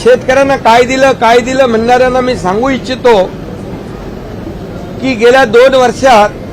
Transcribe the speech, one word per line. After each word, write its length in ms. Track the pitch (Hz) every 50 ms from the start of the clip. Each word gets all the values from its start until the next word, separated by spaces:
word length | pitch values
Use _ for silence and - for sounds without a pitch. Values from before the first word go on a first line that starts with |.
| -
शेतकऱ्यांना 540 | 226 254 - - - 254 269 277 269 277
काय 260 | 262 - 226 226 240 247
दिलं, 300 | 233 262 262 269 269 254
काय 280 | - 233 226 233 247
दिलं 260 | 233 254 262 262 269
म्हणणाऱ्यांना 540 | 247 226 220 226 240 247 247 254 254 247 254
मी 160 | 247 254 254
सांगू 320 | 185 165 180 190 214 240 269
इच्छितो 560 | 269 247 - - 262 - - 247 233 196 175 - - - - - - - - - - - - - - - - - - - - - - - - - - - - - - - - - - -
की 140 | - 262 262
गेल्या 300 | 208 220 240 247 269 269
दोन 300 | 226 208 233 254 269 262
वर्षात 540 | 262 254 240 - - - 269 247 208 208 208 - - - -